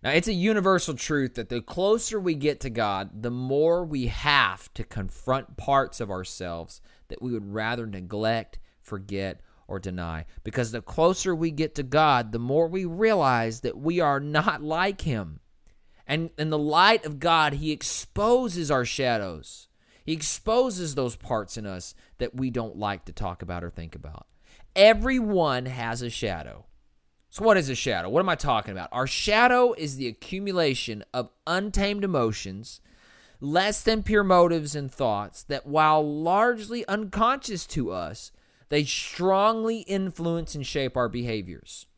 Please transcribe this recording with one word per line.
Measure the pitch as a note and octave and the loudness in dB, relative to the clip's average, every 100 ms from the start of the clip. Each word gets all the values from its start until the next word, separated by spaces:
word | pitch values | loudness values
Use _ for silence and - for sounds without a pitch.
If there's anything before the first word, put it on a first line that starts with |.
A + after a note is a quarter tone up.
Now, | B2 | 2
it's | D#3 F3 | 0 0
a | |
universal | F#3+ G3 G#3+ F#3+ F#3 - | 0 2 2 2 2 0
truth | C#3 - D3+ C3 | -6 -4 -2 -2
that | - A2+ | -6 -8
the | A#2+ | -8
closer | - - G3 A3 - A3 | -8 -2 2 2 0 -4
we | F3+ D#3 | -2 0
get | D3 C#3 | -2 -2
to | C3+ | -6
God, | A2+ G#2+ G2 G2 G#2+ | -2 -2 -2 -6 -8
the | A#2 | -6
more | B2 B2+ C#3 D#3+ E3+ | -6 -2 2 4 2
we | E3+ D3 A#2+ | 0 -2 -2
have | - C#3+ C#3+ G#2+ F#2+ - | 0 4 4 4 0 -12
to | - | -10
confront | A2 - F#2 - - C3+ - - | -8 -6 -8 -8 -2 -2 -2 -10
parts | - C#3 C3+ - | 2 2 2 -4
of | G#2+ | -6
ourselves | F#2 F#2 - F2+ E2+ E2 - - _ _ | -6 -8 -8 -6 -6 -10 -16 -20 _ _
that | - | -10
we | B2+ | -6
would | A#2 G2+ | -6 -4
rather | G#2+ A2 B2 | -4 -4 -4
neglect, | A2+ G2 F2+ G#2 A2 A#2 - - - _ | -6 -10 -8 -2 0 0 -4 -12 -16 _
forget, | - G2+ G2 G2 F#2+ - - _ - | -12 -10 -6 -4 -4 -6 -16 _ -12
or | G2 | -8
deny. | F#2+ F2+ E2+ D#2+ E2 - | -6 -6 -6 -6 -8 -12
Because | - A#2 A#2 | -6 -4 -4
the | A2+ | -6
closer | - - E3 F#3+ F#3 | -8 4 4 4 -2
we | E3 E3 | 0 -2
get | D3 D#3 | -2 -4
to | - | -4
God, | C3 D3 D#3 C3 A2+ | 0 4 6 4 2
the | A2+ | -4
more | A#2+ C#3+ E3 | 0 2 2
we | F#3 | 0
realize | F3+ E3 A3 G#3 C#3 B2 A2+ A#2 | -4 2 4 4 4 4 2 -2
that | A#2+ - | -6 -2
we | D3 F3 | 0 2
are | D3+ C#3 | 2 2
not | D3 D3+ F#3+ D3+ | 0 0 0 -2
like | D3+ D#3+ F#3+ G3 | -4 0 0 -2
Him. | E3+ A#2 F2 D2+ _ _ _ _ _ _ - | -2 -2 -4 -12 _ _ _ _ _ _ -4
And | D3+ E3 - | -4 -4 -4
in | D#3 | -2
the | D#3 | 0
light | D3 D#3 G3 A3+ | 4 6 8 6
of | D#3 C#3+ | 0 -2
God, | E3+ C#3+ D3+ | 2 4 4
He | C#3+ D3+ | 0 -4
exposes | D3+ - - - - G#3+ B3 B3 F3 D3+ | -4 -4 -6 -6 -2 4 4 2 -4 0
our | C#3 | 0
shadows. | A#2+ - C3 A2+ G2 D#2 - - - _ _ _ - | 0 -2 0 0 -2 -8 -14 -20 -20 _ _ _ -6
He | |
exposes | D#3+ D3+ - - A#3 C4 F#3 E3 | -4 -2 -4 0 2 2 0 -4
those | C#3 B2 - | -2 -2 -4
parts | - A2+ G2 - | -4 -4 -4 -10
in | G#2 | -8
us | F#2 - - _ - | -10 -12 -18 _ -8
that | B2 B2 | -6 -4
we | C3 | -4
don't | A#2+ A2+ E2+ | -2 -6 -4
like | G#2 G2 - | -4 -4 -8
to | |
talk | E2 G2 F2 | -6 -6 -6
about | F2 F2 | -8 -8
or | E2+ | -8
think | E2+ E2 - | -10 -14 -14
about. | D2 D2+ - _ _ - - - | -16 -16 -20 _ _ -20 -6 8
Everyone | G#3 A3 A#3+ C4 G#3+ G3 D#3 B2+ B2+ | 8 8 2 0 2 2 2 0 -4
has | B2+ A#2 A#2+ | -6 -6 -4
a | A#2+ | -6
shadow. | - A2 E2+ C2 G1+ - - _ _ _ _ _ | -4 -4 -4 -8 -14 -20 -20 _ _ _ _ _
So | - | 0
what | A3 G3 | 4 4
is | C#3 | 2
a | |
shadow? | B2+ C3+ F#2+ F2+ | -2 -2 -2 0
What | C3+ | 0
am | F#3+ | 2
I | D#3+ | 0
talking | D3 A2+ G#2 | 0 0 -2
about? | F#2+ E2+ | -10 -6
Our | B2 C3 | -4 -2
shadow | - - G#3+ B3 B3 B3 | -2 2 4 6 6 4
is | - D3+ C3+ | 2 -6 -6
the | B2+ | -6
accumulation | A2 - F#3 G3+ F#3 D#3 B2+ - G#2+ - | -8 -10 -8 -2 2 2 2 -4 -8 -6
of | B2+ A#2+ _ - | -6 -6 _ -4
untamed | F3+ G#3 G3 G3 G#3 | -2 0 0 0 0
emotions, | G3 D#3 A2+ G#2+ G2 F#2+ A2+ - _ _ _ - _ _ | 0 2 0 -2 -8 -12 -14 -18 _ _ _ -20 _ _
less | C#3 E3 G3+ G#3 | -2 2 2 2
than | - A3 | 0 0
pure | G3+ G#3 | 2 2
motives | G3 F3+ F3 E3 D3 | 6 6 6 4 -2
and | D3 C#3 | -6 -8
thoughts | - B2+ G#2 G#2 - | -2 0 0 -4 -12
that, | - C#3 C#3+ | -8 -8 -2
while | D3 D#3 D#3 | 4 6 6
largely | D3+ D3 E3 G3 A#3+ A#3 G#3 A#3 - | 2 0 2 4 4 2 -4 -6 -2
unconscious | G3+ G#3+ G3+ A3+ C4+ - F#3 - | -2 -2 2 2 2 -4 -8 -4
to | D#3+ A#2 | -4 -2
us, | F#2 D#2+ G#2+ - - _ _ _ | -4 -6 -10 -16 -20 _ _ _
they | D3 | 0
strongly | D3 - - - F3+ F#3+ G#3 A3+ A3+ A3+ | 0 -4 -6 -2 2 6 4 4 0 -2
influence | - G3 F#3+ E3+ E3+ E3 E3 | -2 -2 -2 -4 -2 -2 -4
and | D3 C3 | -6 -4
shape | D3+ C3 B2+ | -2 -2 0
our | A#2+ | -2
behaviors. | A#2 A#2+ A2 F#2 D#2 - - - | -2 -4 -4 -6 -14 -16 -18 -18